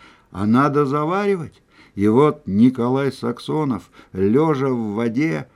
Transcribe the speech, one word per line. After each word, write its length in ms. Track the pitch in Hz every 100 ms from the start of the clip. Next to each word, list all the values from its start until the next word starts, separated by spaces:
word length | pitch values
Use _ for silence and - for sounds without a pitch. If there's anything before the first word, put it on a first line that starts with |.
| - _ _
а 140 | 92 104
надо 400 | 120 147 139 139
заваривать. 760 | 147 151 190 202 190 135 - _ _ _ -
И 120 | 104
вот 360 | 117 151 147 -
Николай 680 | 98 127 127 120 135 139
Саксонов, 800 | 135 117 120 - 151 147 101 - - -
лежа 560 | 95 98 127 160 139 139
в 240 | 123 110
воде, 560 | 101 117 113 160 151 -